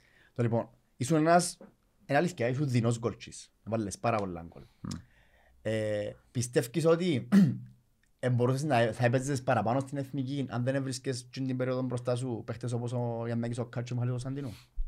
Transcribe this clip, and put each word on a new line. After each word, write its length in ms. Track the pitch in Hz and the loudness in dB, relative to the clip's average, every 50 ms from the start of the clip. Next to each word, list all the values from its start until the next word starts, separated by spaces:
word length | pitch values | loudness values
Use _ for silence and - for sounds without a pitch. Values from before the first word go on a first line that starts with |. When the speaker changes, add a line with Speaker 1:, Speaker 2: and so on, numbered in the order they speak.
| _ _ _ _ _ _ - | _ _ _ _ _ _ -4
Speaker 1:
Το 80 | - | 0
λοιπόν, 260 | 117 110 117 113 - - - _ _ _ _ | 0 2 2 0 -2 -4 -12 _ _ _ _
ήσουν 200 | - 127 123 165 | -6 -2 2 2
ένας, 400 | 156 156 165 170 180 175 - - - - - _ _ _ _ _ _ _ | 4 6 6 6 6 4 2 -8 -12 -20 -20 _ _ _ _ _ _ _
είναι 120 | - 135 143 | 0 2 2
αλήθεια, 300 | 175 170 - - 113 123 | 2 2 -2 0 0 0
ήσουν 200 | 131 131 151 135 | 0 0 0 2
δεινός 300 | 120 123 110 117 117 113 | 2 2 4 2 0 0
γκολτσής. 540 | 117 110 - - - 85 - - - - _ _ - | -2 -4 -4 -6 -14 -18 -18 -18 -20 -20 _ _ -6
Βάλες 340 | 98 110 113 107 92 - - | -4 -2 -2 -2 -4 -6 -2
πάρα 180 | - 117 113 | -2 0 0
πολλά 280 | 107 101 92 87 82 85 85 | 0 -2 -4 -6 -10 -12 -14
γκολ. 140 | - - - - _ - | -18 -20 -20 -20 _ -12
Speaker 2:
Μμ. 80 | - - 90 85 - _ _ _ _ _ _ _ _ _ _ _ | -10 -10 -10 -10 -12 _ _ _ _ _ _ _ _ _ _ _
Speaker 1:
Ε, 480 | - 110 110 110 107 107 107 104 104 113 - - _ _ | -4 -2 -2 -2 0 -2 -2 -2 -4 -6 -8 -12 _ _
πιστεύεις 560 | - 123 120 - - 156 127 - - 170 151 | -4 -4 -4 0 0 0 0 0 -2 2 4
ότι 420 | 165 170 165 185 180 147 120 - - 196 196 180 131 - - - - | 4 4 4 4 0 0 0 0 6 8 8 8 8 4 -2 -8 -16
<clears throat> 500 | - _ _ _ _ _ _ _ _ - | -20 _ _ _ _ _ _ _ _ -4
εμπορούσες 440 | - 127 123 117 123 127 131 135 151 | 0 2 2 4 4 4 2 0 0
να, 120 | 156 135 - 120 110 | 2 4 4 4 2
θα 120 | 104 - 123 | 2 2 2
έπαιζες 380 | 120 123 131 127 143 143 131 | 4 4 2 0 0 -2 -2
παραπάνω 380 | 123 - 127 110 101 110 123 135 | 0 2 2 2 2 2 0 0
στην 180 | 135 - 147 139 | -2 -4 -6 -8
εθνική, 480 | 131 131 - 139 127 127 143 143 131 113 | -6 -6 -4 -6 -4 -4 -4 -4 -4 -4
αν 160 | 101 120 123 | -2 -2 -2
δεν 100 | 131 135 | 0 -2
έβρισκες 540 | 139 131 135 127 127 - 139 127 120 - - | -2 -2 -4 -6 -6 -4 -4 -6 -6 -8 -10
την 260 | - 131 135 131 127 | -8 -6 -4 -4 -2
περίοδο 260 | 127 127 127 127 127 | -2 -2 -2 -2 -2
μπροστά 320 | 131 127 127 120 123 123 123 | -2 -4 -4 -4 -2 -2 -2
σου 260 | 120 131 127 117 104 104 | -2 -2 -4 -6 -6 -6
παίχτες 260 | - 113 - - 117 | -8 -8 -6 -6 -4
όπως 200 | 123 117 120 120 | -4 -4 -4 -4
ο 300 | 123 120 123 120 117 113 117 | -4 -2 -2 -2 -4 -4 -4
Γιαννάκης, 320 | 117 117 117 117 120 120 120 | -2 -2 -2 -2 -4 -4 -6
ο 60 | 113 | -6
Κάτσο, 280 | 120 - 123 120 - 127 | -6 -6 -8 -6 -4 -4
ο 40 | 123 | -2
Μιχάλης, 240 | 120 123 127 123 | -2 -2 -2 -4
ο 40 | 123 131 | -6 -6
Σαντίνου; 240 | 135 143 139 117 92 - - _ - - - | -8 -8 -8 -10 -10 -14 -16 _ -4 -4 -2